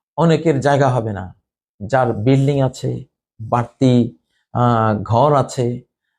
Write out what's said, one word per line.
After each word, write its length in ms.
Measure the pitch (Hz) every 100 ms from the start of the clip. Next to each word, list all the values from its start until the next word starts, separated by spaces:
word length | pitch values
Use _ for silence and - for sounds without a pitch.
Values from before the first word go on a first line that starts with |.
| _ -
অনেকের 420 | 165 160 165 139
জায়গা 300 | 139 139 139
হবে 240 | 123 110
না। 220 | 95 92 - _ _ _ _ 101
যার 280 | 131 120
বিল্ডিং 480 | 104 113 135 135 143
আছে, 420 | 131 - 127 123 127 _ _ -
বাড়তি, 760 | 107 123 117 _ 131 123 120 - _ _ _
আহ, 500 | 120 120 117 110 104
ঘর 320 | 98 113 147 143
আছে, 460 | 127 - 120 123 - _ _